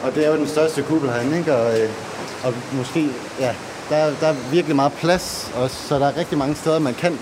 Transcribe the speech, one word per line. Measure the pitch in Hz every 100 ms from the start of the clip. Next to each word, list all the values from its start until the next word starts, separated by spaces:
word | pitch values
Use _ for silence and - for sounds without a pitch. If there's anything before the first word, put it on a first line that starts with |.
og | 131
det | 143 151
er |
jo | 156
den | 139
største | 151 160 151
kuppel | 127 160 139
herinde, | 120 123 165
ikke? | 160 127
Og, | 113 113
øh, | 110 107 - - - -
og | 127 120 -
måske, | 135 123 170 151 120 101 -
ja, | 127 107 - - -
der | 151
er, | 156 135
der | 156
er | 139 123
virkelig | 165 156 143
meget | 139
plads, | - 160 180 - - - 120
og | 127
så | - - 147
der | 143
er | 143
rigtig | 170 156
mange | 139
steder, | 147 165 160
man | 147
kan | 240 175 139